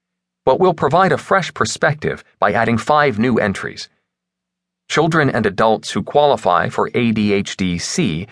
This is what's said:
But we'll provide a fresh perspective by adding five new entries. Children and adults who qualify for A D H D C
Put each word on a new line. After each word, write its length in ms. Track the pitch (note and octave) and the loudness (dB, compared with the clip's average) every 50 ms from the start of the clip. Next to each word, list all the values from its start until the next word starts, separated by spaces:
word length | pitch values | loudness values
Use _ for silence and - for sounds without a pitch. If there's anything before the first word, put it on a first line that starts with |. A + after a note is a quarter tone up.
| _ _ _ _ _ _ _ _ - | _ _ _ _ _ _ _ _ -2
But 140 | B2+ C3 - | 0 2 2
we'll 140 | F#3 F#3 E3+ | 2 2 2
provide 380 | - - C#3 C#3 F3 F#3+ F#3 | 2 0 0 2 2 2 2
a 60 | D3 A#2+ | 0 0
fresh 360 | - - G3 F#3+ D#3+ - - | 0 0 0 0 0 -2 -4
perspective 680 | - A2+ A2 - - - D#3+ D3 D3+ - D#2 C#2 - - _ _ - | -4 -4 -4 -4 -2 0 0 0 -2 -4 -6 -6 -8 -10 _ _ -2
by 140 | F#2 G#2 G2+ | -2 0 2
adding 240 | A2+ A2+ A#2+ A#2 A2 | 2 0 0 0 0
five 420 | - - D3+ D3+ D3 C#3+ A2+ G2+ | 0 2 2 2 2 2 2 0
new 180 | A2+ C3 A#2 - | 0 0 2 0
entries. 520 | E2+ G#2 F#2+ - - - - - - - _ _ _ _ _ _ _ _ _ _ _ _ _ _ _ _ _ _ _ - | 0 0 -2 -4 -8 -12 -12 -14 -16 -18 _ _ _ _ _ _ _ _ _ _ _ _ _ _ _ _ _ _ _ -4
Children 420 | - D3+ D3+ E3+ D#3+ E3 D3 C3 | 0 0 2 2 2 2 2 2
and 160 | - A#2+ A2 | 0 0 0
adults 460 | G#2 F2+ G2 A2 A2+ A2 - - - | -2 0 2 2 2 2 0 -2 -6
who 120 | - G#2+ G2 | -6 -6 -4
qualify 680 | - - C#3+ D3 D3 C3 A2 - F#2 F2 E2+ E2+ - | -2 0 2 4 4 2 2 2 2 2 2 0 0
for 200 | - - G2+ - - | -2 -2 -2 -2 0
A 180 | A#2 B2 A#2 | 0 0 0
D 220 | A2 A2+ G#2 G#2 G2+ | 0 0 0 0 0
H 240 | G2+ G2 - - - | 0 -2 -4 -4 -4
D 200 | F#2+ F#2 F2 F2 | -2 -2 -2 -4
C 500 | - - - - E3+ G#2+ D#2+ D#2+ F2+ - | -6 -6 -4 -2 -2 -2 -2 -4 -8 -10